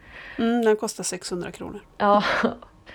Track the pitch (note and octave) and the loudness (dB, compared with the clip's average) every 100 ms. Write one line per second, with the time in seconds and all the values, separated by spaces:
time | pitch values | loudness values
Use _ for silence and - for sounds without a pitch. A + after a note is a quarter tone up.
0 | - - - - A3+ A#3+ A3+ G#3+ A3 - | -18 -18 -14 -2 0 4 4 2 0 -6
1 | F3+ F3+ - F3+ E3+ - - G3+ - - | -8 -8 -6 -6 -6 -10 -12 -12 -16 0
2 | G#3 G#3 G3 - A3+ - - - - | 4 4 4 2 0 -2 -12 -20 -20